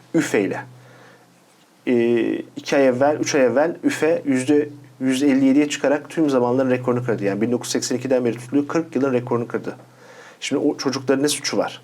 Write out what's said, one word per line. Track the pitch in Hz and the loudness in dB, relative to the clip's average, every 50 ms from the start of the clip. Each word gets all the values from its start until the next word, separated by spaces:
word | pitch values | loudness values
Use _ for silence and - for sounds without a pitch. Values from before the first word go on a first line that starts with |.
| - - - | -14 -2 -2
üfe | 165 147 - 147 113 | -2 0 0 0 0
ile. | 98 90 - - - - - - - - - - - - - - _ _ _ _ _ _ _ _ _ _ _ _ _ | 0 0 -4 -6 -10 -14 -20 -20 -20 -20 -20 -20 -20 -20 -20 -20 _ _ _ _ _ _ _ _ _ _ _ _ _
Ee, | 131 123 117 117 117 120 117 110 107 107 - - - - | 0 2 2 4 2 2 2 0 0 -2 -4 -8 -10 -14
iki | - - - 156 | -12 -4 0 2
ay | 143 135 | 4 4
evvel, | 131 120 123 139 147 151 | 4 4 2 2 2 2
üç | - - - - | 0 -2 0 2
ay | 143 127 | 2 2
evvel | 120 113 135 156 170 - - - | 4 4 2 0 0 -2 -2 -2
üfe | 143 139 - 156 160 170 170 - | -4 -2 0 0 0 0 0 0
yüzde | 143 131 127 127 135 147 147 151 147 - - - - - - | 0 -2 0 2 2 2 2 2 0 -6 -16 -20 -20 -12 -4
yüz | 131 131 131 127 | -2 -2 0 2
elli | 143 143 131 135 135 | 2 2 4 4 4
yediye | 135 131 147 147 143 | 4 4 4 2 2
çıkarak | - - - 135 143 151 147 - | -2 -2 0 0 0 0 -2 -6
tüm | - 170 160 143 | -2 0 0 2
zamanların | 135 123 120 120 123 135 131 127 | 2 2 2 2 2 2 2 2
rekorunu | 127 123 123 123 120 123 120 | 0 0 0 0 -2 0 -2
kırdı. | 120 107 95 101 | -2 -4 -2 -2
Yani | 98 98 101 | -2 0 0
bin | 113 120 | 0 0
dokuz | 123 120 - - | -2 -2 -4 -4
yüz | |
seksen | - 123 - - 127 | -4 -4 -2 -2 -4
ikiden | 120 - 131 131 123 123 | -4 0 0 0 2 2
beri | 117 110 - | 0 -2 -2
tutuluyor, | - - 139 143 143 143 | -6 -2 0 0 0 0
kırk | - 165 165 - - | -2 -2 -2 -2 -2
yılın | 123 135 139 | -2 0 2
rekorunu | 123 120 120 123 123 117 117 110 | 0 0 0 0 -2 -2 -2 -4
kırdı. | - 110 - - - - - - - - - - - - - - - _ | -6 -8 -8 -8 -12 -14 -20 -20 -20 -20 -20 -20 -20 -20 -20 -20 -18 _
Şimdi | - - - 147 | -6 -4 -2 0
o | - 147 156 | 0 0 -2
çocukların | - - 139 127 131 123 135 139 135 | -2 -4 -4 -4 -4 -2 0 0 2
ne | 143 147 | 2 0
suçu | 143 - - - - | -2 -2 -4 -4 -2
var? | 101 87 - - - | -2 -4 -4 -8 -12